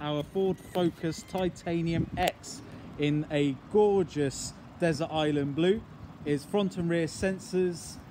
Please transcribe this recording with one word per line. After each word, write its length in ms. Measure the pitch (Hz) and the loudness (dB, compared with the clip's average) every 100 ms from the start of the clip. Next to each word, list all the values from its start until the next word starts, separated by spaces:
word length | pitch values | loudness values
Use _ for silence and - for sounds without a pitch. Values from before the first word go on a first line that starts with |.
our 220 | 147 147 | -2 -2
Ford 340 | 143 196 190 185 - | -2 0 0 0 -2
Focus 540 | 185 175 - 165 156 - | 0 2 2 -4 -6 -6
Titanium 800 | 190 185 - - 170 165 165 - - | -2 -2 -2 -2 -2 2 0 0 0
X 460 | 180 - - - - - - - | 0 0 -8 -14 -14 -16 -12 0
in 280 | 147 151 151 | 2 2 2
a 240 | 151 143 131 - | 2 2 0 0
gorgeous 840 | 208 208 196 175 147 139 - - - - - | 4 6 6 2 0 -2 -2 -8 -12 -16 0
Desert 320 | 170 147 160 | 2 2 0
Island 420 | 156 151 147 143 | 2 2 2 0
Blue. 280 | 139 175 214 - - - - | 2 4 4 0 -14 -16 -8
It's 180 | - 147 | -2 -2
front 360 | - 202 196 185 | 0 0 2 0
and 100 | 170 | 0
rear 160 | 170 | 2
sensors, 920 | 160 - 190 190 - 185 185 165 - - - | 0 0 0 0 -2 0 2 0 -8 -14 -16